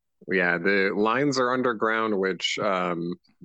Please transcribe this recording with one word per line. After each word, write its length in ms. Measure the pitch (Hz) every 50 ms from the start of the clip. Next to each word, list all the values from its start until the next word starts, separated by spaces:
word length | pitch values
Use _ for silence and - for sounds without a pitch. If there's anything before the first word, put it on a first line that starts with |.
| _ _ _ _ - -
Yeah, 300 | 95 92 90 87 85 85
the 340 | 85 95 101 98 95 98 90
lines 460 | 98 104 110 113 131 143 147 131 131
are 120 | 127 123 127
underground, 640 | 127 127 127 117 104 117 110 110 113 110 110 104
which, 400 | 95 95 95 90 85 - - - -
um, 540 | 104 104 95 92 90 90 87 85 85 87 90 - _ _ _ _ 175